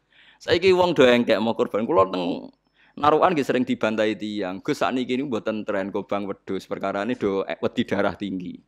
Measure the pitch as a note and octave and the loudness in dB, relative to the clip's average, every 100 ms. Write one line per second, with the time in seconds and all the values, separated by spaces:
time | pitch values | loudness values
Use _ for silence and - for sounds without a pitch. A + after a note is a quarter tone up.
0 | _ _ _ _ - F3 F#3+ F3+ F3+ D3+ | _ _ _ _ 0 2 4 4 4 6
1 | B2+ A#2+ A2 G2+ A2 A2+ A#2+ G2+ A#2 E3+ | 6 6 4 2 0 -2 -2 -2 0 2
2 | F#3 F#3 F3 - - _ _ _ _ - | 2 0 -4 -6 -10 _ _ _ _ -2
3 | D3 D3+ F3+ E3 B2+ C3 B2+ B2 A2 A2 | 2 4 4 2 0 0 0 0 0 2
4 | G#2+ G2+ G#2+ G#2 F#2 F#2+ - D3 F#2+ B2 | 0 0 -6 -6 -6 -6 -6 -2 -2 -2
5 | B2+ B2+ C#3+ A2 A2 G#2+ G#2 G2 G2 G2+ | -2 -4 -4 -4 -4 -6 -4 -4 -4 -6
6 | F#2+ G2+ G2+ F#2+ - F#2+ - F#2 G2 G2 | -4 -6 -6 -10 -8 -8 -6 -6 -4 -4
7 | G#2 B2 G#2 G2 - D#2+ A2+ - A2+ G2 | -4 -2 -2 -2 -4 -4 -6 -4 -2 0
8 | G2+ F#2 G2+ F#2+ F2 - | -2 -2 -8 -8 -10 -14